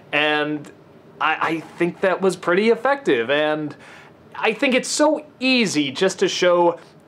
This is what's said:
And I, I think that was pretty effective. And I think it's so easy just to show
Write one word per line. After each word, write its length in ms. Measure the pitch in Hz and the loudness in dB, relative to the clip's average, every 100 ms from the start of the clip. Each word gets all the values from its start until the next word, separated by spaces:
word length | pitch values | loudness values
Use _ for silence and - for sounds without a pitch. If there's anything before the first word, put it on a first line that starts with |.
| - | -6
And 580 | 147 151 151 151 151 143 - - - - - | -2 0 0 -2 -6 -10 -20 -20 -20 -20 -6
I, 180 | 151 156 | -4 -2
I 180 | 147 165 | -4 -6
think 400 | - - 175 170 | -8 -4 -4 0
that 200 | 196 180 | -2 0
was 160 | 190 175 | 0 -2
pretty 320 | - 180 220 | 0 2 2
effective. 600 | 220 262 277 277 123 113 | 2 0 0 0 0 2
And 460 | 143 151 156 147 - - - - - - - | 0 0 -2 -6 -12 -20 -20 -20 -20 -20 -4
I 180 | 202 | -4
think 200 | 226 277 | 0 0
it's 140 | 254 254 | 0 0
so 380 | - 302 302 - - | 0 2 2 -6 -4
easy 520 | 254 254 202 147 139 | 0 2 2 0 -2
just 280 | 123 190 185 | 0 -2 0
to 100 | 190 | -2
show 500 | - 180 175 175 170 - - | 2 2 4 2 0 -10 -20